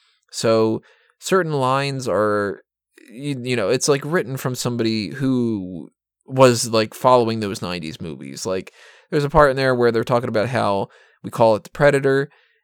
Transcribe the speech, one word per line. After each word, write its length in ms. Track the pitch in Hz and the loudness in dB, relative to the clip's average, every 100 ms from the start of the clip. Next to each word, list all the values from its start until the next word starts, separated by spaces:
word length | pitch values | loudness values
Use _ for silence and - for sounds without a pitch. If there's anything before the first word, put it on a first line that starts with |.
| _ _ _ | _ _ _
So 520 | - 117 113 113 110 - _ _ _ | -4 0 2 2 0 -8 _ _ _
certain 360 | - 190 170 | -2 0 0
lines 520 | 147 127 135 139 135 123 | -2 -2 -2 -2 -6 -2
are, 560 | 90 107 104 101 - _ _ _ _ - | 0 0 0 -2 -6 _ _ _ _ -20
you, 300 | 117 147 135 | -12 -8 -6
you 140 | 123 120 | -4 -2
know, 140 | 98 | 0
it's, 180 | 127 - | 0 0
like, 140 | 139 | 0
written 320 | 143 175 113 131 | 0 -4 -4 -6
from 180 | 131 | -6
somebody 540 | 127 131 120 113 110 95 | -4 -4 -2 -2 -2 -6
who 800 | 135 135 127 117 107 90 90 64 _ _ _ - | -4 -2 0 0 -4 -8 -12 -16 _ _ _ -6
was, 420 | 131 131 120 123 | 4 6 6 0
like, 240 | 110 110 | 0 0
following 480 | - 127 127 113 113 | 0 4 4 4 -2
those 220 | 104 107 | -4 -6
nineties 400 | 87 90 80 73 | -6 -8 -8 -10
movies. 420 | 85 67 69 67 | -12 -12 -14 -10
Like, 300 | - 95 90 - - - _ | -6 -6 -6 -16 -20 -20 _
there's 140 | 160 | -2
a 60 | 143 | 2
part 200 | 160 147 | 6 6
in 60 | 131 | 4
there 180 | 135 | 2
where 160 | 123 120 | 2 2
they're 140 | 113 | 2
talking 240 | 113 120 120 | 0 0 0
about 220 | 113 110 | -2 -2
how 380 | 127 107 98 - _ _ _ | 0 0 -2 -4 _ _ _
we 80 | 101 | -10
call 260 | - 113 107 | 2 2 2
it 80 | |
the 60 | - | -2
Predator, 580 | - 147 139 139 135 139 _ _ _ | 2 2 4 2 0 -2 _ _ _